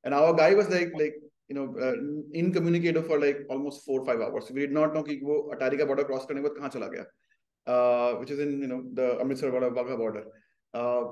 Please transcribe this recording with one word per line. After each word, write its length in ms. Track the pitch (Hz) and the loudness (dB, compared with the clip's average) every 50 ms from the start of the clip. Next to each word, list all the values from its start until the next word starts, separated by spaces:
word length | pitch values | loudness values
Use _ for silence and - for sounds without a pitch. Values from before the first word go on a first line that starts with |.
| - | -4
And 100 | - - | 0 2
our 180 | 143 156 165 165 | 6 6 6 6
guy 220 | 165 156 170 196 | 8 6 8 8
was 160 | 208 202 - | 6 6 4
like, 260 | 180 180 170 170 160 151 151 | 2 0 0 0 -2 -2 -2
like, 180 | 147 147 - - - _ _ _ - | -2 -2 -6 -14 -20 _ _ _ -10
you 60 | 139 | -8
know, 120 | 139 139 123 - - | -6 -6 -6 -4 -2
uh, 180 | 127 131 123 113 135 147 147 151 147 147 156 165 175 | -2 0 0 -2 -2 -4 -6 -6 -8 -6 -4 -2 0
incommunicado 640 | 185 180 180 165 170 170 175 170 170 160 160 160 | 2 2 2 2 2 2 2 2 2 2 2 2
for, 140 | - 160 147 | 2 2 2
like, 240 | 147 143 143 143 135 - | 4 2 0 0 -4 -6
almost 340 | 127 135 143 143 139 - - | -6 -4 -4 -6 -8 -8 -6
four, 220 | - 135 131 131 | -2 -2 -2 0
five 140 | 127 123 113 | 0 0 0
hours। 300 | 110 101 107 110 - - | 0 -2 -4 -4 -6 -6
We 100 | 127 139 | -4 -4
did 120 | 143 139 139 | -2 0 2
not 220 | 151 156 156 156 | 2 2 2 2
know 80 | 156 151 | 0 -4
कि 180 | 147 147 135 139 | -4 -6 -6 -2
वो 160 | 143 147 147 147 151 131 | -2 0 0 -2 -2 -4
अटारी 200 | - - 131 143 | -4 -2 0 0
का 80 | 139 151 | 2 0
border 200 | 139 135 - - | 2 2 0 0
cross 200 | 139 131 127 - | 0 -2 -4 -6
करने 160 | - 147 139 | -6 -6 -4
के 80 | 143 147 | -4 -4
बाद 100 | 147 139 | -4 -6
कहाँ 100 | 143 135 | -8 -8
चला 180 | 131 127 101 | -8 -8 -8
गया। 180 | 92 90 87 - - _ _ _ _ _ _ _ _ _ _ _ | -8 -8 -10 -12 -14 _ _ _ _ _ _ _ _ _ _ _
uh, 480 | 120 123 123 123 123 123 120 120 123 120 | 0 2 4 4 4 4 4 2 2 0
which 160 | 123 127 139 | -2 -4 -6
is 80 | 147 139 | -4 -2
in, 220 | 147 147 143 139 | -2 -2 -2 -2
you 60 | 139 | -4
know, 160 | 127 127 127 127 127 110 | -4 -6 -6 -8 -6 -2
the 240 | 127 127 123 123 120 | 0 0 2 2 0
Amritsar 300 | 127 135 139 131 151 135 | 0 -2 -2 0 0 0
Wagah, 220 | 123 127 127 123 120 | 0 0 0 0 0
Wagah 240 | 123 123 123 131 | -2 -2 -2 -2
border. 280 | 113 113 110 104 104 107 - - - _ _ _ _ _ _ - | -2 -2 -2 -4 -6 -10 -14 -16 -20 _ _ _ _ _ _ -6
Uh, 300 | 120 120 123 123 123 120 120 | -4 -2 0 0 0 0 -2